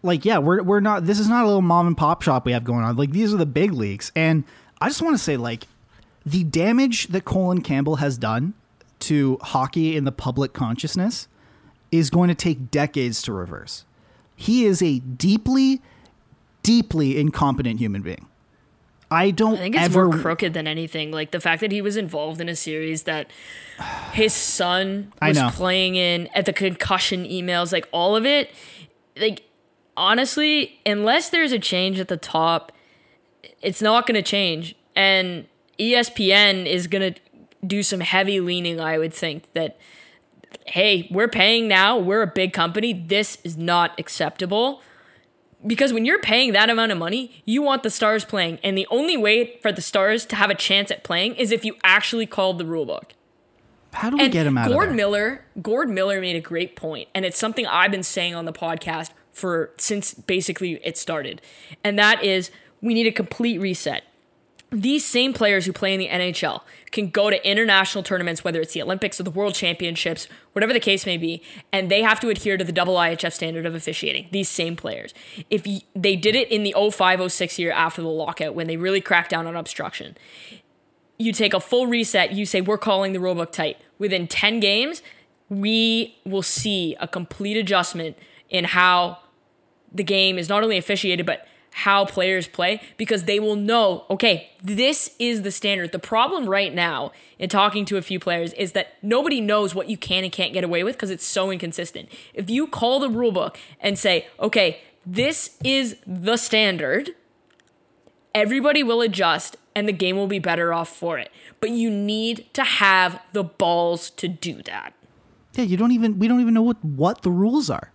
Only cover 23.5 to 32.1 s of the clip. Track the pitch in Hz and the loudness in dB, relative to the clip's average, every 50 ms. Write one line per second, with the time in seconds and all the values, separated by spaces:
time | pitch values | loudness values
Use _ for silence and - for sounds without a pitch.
23.5 | - - - - - - - - - - - - - - 220 214 214 - - - | -20 -20 -20 -20 -16 -14 -12 -10 -10 -10 -10 -8 0 2 2 2 2 0 -2 -2
24.5 | - - 185 175 180 185 190 196 196 202 202 202 - - 156 156 156 151 131 120 | -2 0 0 0 0 0 0 -2 -4 -6 -8 -10 -8 -2 0 2 4 4 4 2
25.5 | 120 - 180 185 185 190 185 185 185 185 180 175 175 170 175 - - - 185 202 | 0 0 0 0 2 2 2 2 2 0 0 2 0 -2 -4 -2 -2 -2 0 0
26.5 | 190 - 196 190 180 - - - 196 185 - - 196 180 180 - 180 185 175 180 | -2 0 -2 -2 -2 -2 -2 0 0 0 0 -2 -2 -4 -6 -6 -6 -6 -4 -2
27.5 | 180 175 175 165 180 170 160 - - 165 175 190 208 220 220 269 285 294 254 - | 0 0 0 0 -2 -4 -4 -2 -2 0 2 4 2 4 2 4 2 2 0 -2
28.5 | - - - - - - 165 - _ _ _ _ _ - 202 220 196 - _ _ | -8 -20 -20 -20 -20 -20 -20 -20 _ _ _ _ _ -2 -2 -2 -2 -4 _ _
29.5 | _ _ _ _ _ _ _ _ _ - 165 190 214 240 262 254 - - 302 302 | _ _ _ _ _ _ _ _ _ -2 2 2 4 4 2 0 0 0 2 2
30.5 | 302 302 262 - - _ _ 208 208 208 208 220 247 320 330 - - 339 320 294 | 2 2 0 -4 -8 _ _ -2 0 0 2 2 2 2 0 0 0 2 2 2
31.5 | 254 220 175 - - 180 185 190 190 185 190 190 | 0 0 -2 0 0 0 0 0 -2 -4 -4 -4